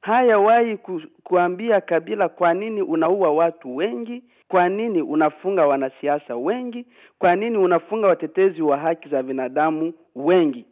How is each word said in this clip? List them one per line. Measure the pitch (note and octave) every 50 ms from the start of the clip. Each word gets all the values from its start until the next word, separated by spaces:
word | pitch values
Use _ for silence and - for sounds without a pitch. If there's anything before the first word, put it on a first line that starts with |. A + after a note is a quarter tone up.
Hayawahi | - - A3 A#3+ B3+ A#3+ A3 G#3 G3+ G#3+ A3+ A#3 A#3 A#3 A3
ku-, | G3 _ - F#3 E3 D#3 - _ _ _
kuambia | - F#3 F3+ F3 F3 F3+ F3 A3 A#3 G#3+ G3
Kabila, | F#3+ - E3+ E3 D#3+ F3 G#3+ G#3+ G3 E3+
"Kwa | - - F3 E3+ E3+
nini | F#3 G#3 A3+ A3 G#3 F#3+
unaua | - D#3+ E3 D#3+ E3 F#3 G3+ F#3+ D#3+
watu | D3 D#3 E3+ E3+ E3 - - C3 B2
wengi? | C3+ E3+ A3 A#3+ A#3+ A#3 A3 A#3+ B3 _ _ _ _ _ _
Kwa | - F#3 F3 F3+
nini | F#3+ G#3 A3+ A#3 G#3 E3+ D3
unafunga | - D3 D#3 D#3+ D3+ D3 - - F#3 G3+ F#3 D#3
wanasiasa | C#3+ C#3 C#3 C#3 C3 - - - C#3+ C#3+ D3+ D3 _ A#2+
wengi? | A#2+ B2 D#3+ A3+ B3+ B3+ B3 A3+ A#3+ A#3+ _ _ _ _ _ _ _
Kwa | - F#3 F3
nini | F#3 G#3 A#3 A#3 G#3+
unafunga | F#3+ F3+ F3+ E3 E3 - G#3 A3 G#3+ G3
watetezi | F3 E3 - D#3 - F#3 F#3+ G3 F3 D#3 D#3+
wa | D3+ C#3 C#3
haki | D3+ E3 E3+ E3 - D3+
za | C#3+ C3+ C3
binadamu | C3 C3+ C3+ C3 B2+ C3 D3 D3+ D#3+ D#3+ D#3 D#3+ E3 E3 _ _ _ _
wengi?" | B2 C#3 D3+ F3+ F#3 E3+ D3+ C3 A#2+ A2+ _